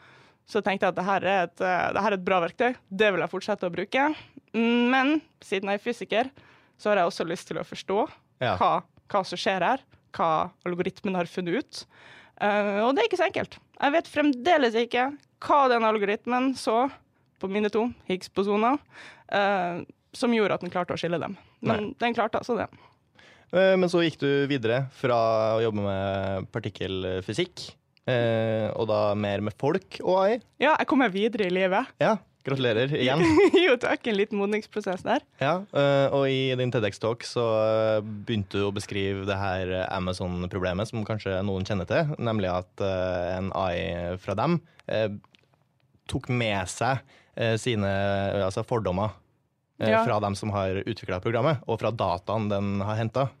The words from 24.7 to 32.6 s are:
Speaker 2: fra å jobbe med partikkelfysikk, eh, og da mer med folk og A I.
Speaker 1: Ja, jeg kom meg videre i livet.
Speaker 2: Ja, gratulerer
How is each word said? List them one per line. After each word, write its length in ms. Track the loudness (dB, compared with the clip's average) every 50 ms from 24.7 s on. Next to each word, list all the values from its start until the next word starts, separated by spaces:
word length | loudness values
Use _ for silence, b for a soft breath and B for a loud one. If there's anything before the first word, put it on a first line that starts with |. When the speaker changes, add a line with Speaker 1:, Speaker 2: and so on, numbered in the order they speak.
| 2 2 0 -4 -6
Speaker 2:
fra 640 | -2 0 2 4 4 4 4 4 4 2 2 2 2
å 40 |
jobbe 220 | 2 0 0 0 -2
med 680 | -2 -2 -2 -2 -2 -2 -2 -2 -2 -4 -4 -6 -6
partikkelfysikk, 1200 | -8 -8 -8 -8 -8 -6 -6 -4 -4 -4 -4 -4 -4 -4 -4 -4 -4 -4 -4 -4 -6 -12 -16 -16 -18 _ _ _ _ _ _ -2
eh, 640 | 0 0 2 2 0 0 0 0 0 -2 -2 -2 -2
og 120 | -2 -2 0
da 260 | 2 2 2 2 0
mer 260 | 0 0 -2 -2 -2
med 120 | -2 -4 -6 -2
folk 400 | -2 -2 -2 -2 -4 -8 -12 -6 -2
og 140 | 0 2 2
A 100 | 2 2 0
I. 60 | 0 -4 _ _ 0
Speaker 1:
Ja, 160 | 2 2 2 2
jeg 100 | 2 2
kom 120 | 2 4
meg 120 | 4 2
videre 360 | 2 0 0 0 0 -2 -2 0
i 60 | 0
livet. 360 | 0 2 2 2 0 -2 -2 -2 _
Speaker 2:
Ja, 160 | 2 2 2 0 -2 _ _ _ _
gratulerer 420 | -4 -2 0